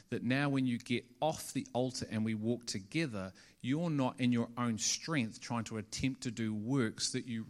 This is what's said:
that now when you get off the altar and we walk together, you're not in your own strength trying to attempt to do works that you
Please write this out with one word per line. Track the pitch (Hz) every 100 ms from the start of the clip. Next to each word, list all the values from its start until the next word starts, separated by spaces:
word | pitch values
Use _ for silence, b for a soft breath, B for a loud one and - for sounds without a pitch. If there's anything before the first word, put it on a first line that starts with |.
| B
that | 113
now | 104 131 143
when | 139 127
you | 117
get | - 120 - -
off | 151 156 -
the | 131 -
altar | 120 127 - -
and | 110
we | 110
walk | 107 110 117 -
together, | 107 98 156 160 104 92 - B B
you're | 123 147 170
not | 147 127 -
in | 127
your | 120 117 -
own | 120 107
strength | - - - 156 110 -
trying | - 117
to | 110 113
attempt | 104 - 135 131
to | 127
do | 110 113
works | 107 110 139 110 - -
that | 127 117
you | 113 110